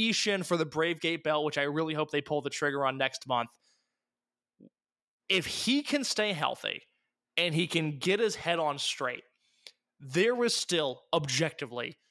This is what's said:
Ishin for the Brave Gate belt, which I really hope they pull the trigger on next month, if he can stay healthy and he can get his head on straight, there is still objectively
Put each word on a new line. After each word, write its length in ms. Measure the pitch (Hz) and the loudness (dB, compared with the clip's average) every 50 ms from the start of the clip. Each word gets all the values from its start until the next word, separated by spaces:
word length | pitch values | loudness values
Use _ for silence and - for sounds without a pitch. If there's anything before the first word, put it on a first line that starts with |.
Ishin 440 | 220 226 208 - - 214 202 190 175 | 2 2 2 2 2 2 0 0 0
for 120 | - 175 | 0 0
the 100 | 165 156 | 0 0
Brave 320 | 143 139 156 160 170 170 160 | 0 0 0 0 0 0 0
Gate 240 | - 165 170 156 | -2 -2 -2 0
belt, 220 | - 151 156 151 151 | 0 0 0 2 0
which 120 | 151 - | 0 0
I 60 | 143 | 0
really 320 | 143 147 147 160 160 156 156 | 0 0 0 -2 -2 -2 0
hope 160 | 151 151 151 | -2 -2 0
they 100 | - 147 | -2 -2
pull 220 | 143 - 151 147 | 0 0 -2 -2
the 80 | 127 139 | -2 -4
trigger 340 | - - 151 143 139 139 139 | -4 0 0 0 2 2 0
on 140 | 131 131 135 | 0 2 0
next 300 | 135 131 - - - 135 | -2 -2 -2 -6 -4 -2
month, 220 | 127 120 117 - - _ _ _ _ _ _ _ _ _ _ _ _ _ _ _ _ _ _ _ _ _ - - _ _ _ _ _ _ _ _ _ _ _ - | 0 0 0 -2 -8 _ _ _ _ _ _ _ _ _ _ _ _ _ _ _ _ _ _ _ _ _ -20 -20 _ _ _ _ _ _ _ _ _ _ _ 0
if 180 | 190 185 143 | 0 2 2
he 360 | - - - - 214 262 285 | 0 -4 -2 0 2 2 2
can 220 | 294 - 285 285 240 | 2 0 0 0 0
stay 280 | - - - 214 208 | 0 0 0 0 0
healthy 500 | 185 151 143 127 123 - - - - - - _ _ _ _ _ _ _ _ _ _ | 0 0 -2 -2 -2 -4 -4 -6 -6 -6 -10 _ _ _ _ _ _ _ _ _ _
and 180 | 160 170 170 151 | 0 0 2 2
he 120 | 165 175 | 0 0
can 320 | - - 165 156 151 147 131 | 2 0 0 0 0 -2 -2
get 220 | 123 175 196 208 | 0 0 2 2
his 160 | 233 208 - | 2 0 -2
head 220 | - - 170 175 165 | -2 -2 0 0 0
on 200 | 156 147 143 139 | 0 -2 -2 -2
straight, 440 | - - - - 139 123 120 - - _ _ _ _ _ _ _ _ - - _ _ _ _ _ | -4 -4 -4 -2 -4 -4 -6 -8 -14 _ _ _ _ _ _ _ _ -20 -20 _ _ _ _ _
there 420 | 143 131 131 175 208 233 254 240 240 | -14 -2 2 4 4 4 4 4 2
is 100 | 233 - | 2 2
still 480 | - - - 175 160 151 135 123 - - _ | 0 0 0 0 2 2 0 -2 -6 -2 _
objectively 840 | - 170 151 135 127 131 165 151 - - 143 117 120 120 120 - - - _ _ | 0 2 2 2 0 0 0 0 -2 -6 -10 -6 -6 -6 -6 -6 -10 -14 _ _